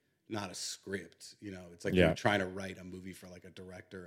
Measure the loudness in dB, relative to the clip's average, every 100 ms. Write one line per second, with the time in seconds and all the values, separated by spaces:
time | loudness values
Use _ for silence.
0 | _ _ -8 -4 -4 -6 -6 -8 -6 -6
1 | -6 -16 -20 -12 -10 -10 -12 -4 4 8
2 | 8 8 4 4 2 -4 -8 -8 -10 -10
3 | -10 -12 -14 -16 -16 -16 -14 -14 -12 -14